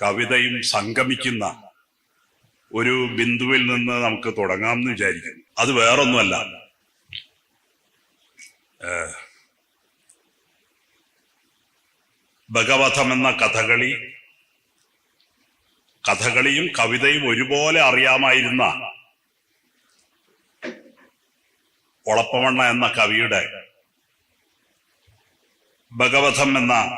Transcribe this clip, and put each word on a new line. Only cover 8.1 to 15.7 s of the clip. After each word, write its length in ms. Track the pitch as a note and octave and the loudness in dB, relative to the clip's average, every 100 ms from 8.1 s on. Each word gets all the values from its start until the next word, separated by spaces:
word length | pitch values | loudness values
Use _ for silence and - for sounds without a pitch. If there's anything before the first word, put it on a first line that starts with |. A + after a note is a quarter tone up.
| _ _ _ - _ _ _ F2 | _ _ _ -20 _ _ _ -10
ഏഹ്, 280 | F2 D#2+ - - _ _ _ _ _ _ _ _ _ _ _ _ _ _ _ _ _ _ _ _ _ _ _ _ _ _ _ _ _ _ _ - | -8 -8 -12 -20 _ _ _ _ _ _ _ _ _ _ _ _ _ _ _ _ _ _ _ _ _ _ _ _ _ _ _ _ _ _ _ -6
ഭഗവധം 640 | A2+ A2+ C3+ C3+ C3+ B2+ | -2 2 2 2 2 0
എന്ന 180 | B2+ C3 | 2 0
കഥകളി, 840 | B2 A2 A2+ A2 A#2+ B2+ - - - _ _ _ _ _ _ _ _ _ _ _ _ _ _ _ | 2 0 0 0 0 0 -4 -10 -20 _ _ _ _ _ _ _ _ _ _ _ _ _ _ _